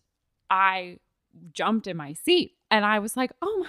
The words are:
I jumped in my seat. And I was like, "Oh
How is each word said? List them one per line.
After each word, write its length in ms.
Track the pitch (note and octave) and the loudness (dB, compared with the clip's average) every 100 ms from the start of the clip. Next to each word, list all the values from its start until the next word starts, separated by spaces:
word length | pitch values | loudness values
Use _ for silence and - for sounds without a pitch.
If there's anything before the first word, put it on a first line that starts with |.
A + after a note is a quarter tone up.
| _ _ _ _ - | _ _ _ _ 0
I 520 | F#3+ F#3+ F#3+ F3+ F3+ _ _ _ - E3+ | 4 4 2 -6 -14 _ _ _ -20 -12
jumped 340 | D3 F3+ A3 G3 | -4 0 0 -2
in 100 | E3+ | -8
my 140 | C#3+ | -10
seat. 420 | D#3 - F4+ - _ - | -6 2 2 0 _ 0
And 100 | G#3+ | 2
I 140 | G#3 G#3+ | 2 0
was 180 | G#3 B3 | -2 -4
like, 140 | B3+ - | -4 -4
"Oh 240 | F4+ G#4+ | -4 -4